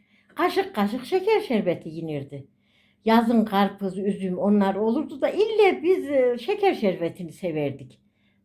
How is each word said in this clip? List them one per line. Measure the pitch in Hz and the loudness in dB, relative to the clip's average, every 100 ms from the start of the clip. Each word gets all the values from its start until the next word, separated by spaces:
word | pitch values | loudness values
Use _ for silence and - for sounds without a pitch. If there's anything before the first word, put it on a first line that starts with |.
| _ _ _ - | _ _ _ -2
Kaşık | 349 359 381 - | -2 0 -2 0
kaşık | 202 254 - | -2 -2 -2
şeker | 370 370 440 | -2 2 2
şerbeti | 427 220 180 160 - | 2 0 0 -2 -6
yenirdi. | 160 160 147 127 143 131 _ _ _ _ _ 220 | -8 -6 -6 -8 -12 -16 _ _ _ _ _ 2
Yazın | 226 226 240 214 | 4 4 2 2
karpuz, | 196 196 196 196 180 | 2 0 -2 -8 -4
üzüm | 202 175 190 180 | -4 -2 -4 -2
onlar | 185 208 196 190 | 2 4 2 0
olurdu | 220 247 269 294 | 0 -2 -4 -4
da | 302 | -2
ille | 330 440 427 403 269 | 0 0 4 4 4
biz, | 302 359 277 | 0 0 2
e, | 285 247 240 | 2 2 0
şeker | 277 415 392 | -4 0 0
şerbetini | 320 202 170 165 170 170 | 2 0 0 -4 -6 -14
severdik. | - 185 156 143 135 131 - _ _ _ _ | -8 -6 -2 -4 -6 -14 -20 _ _ _ _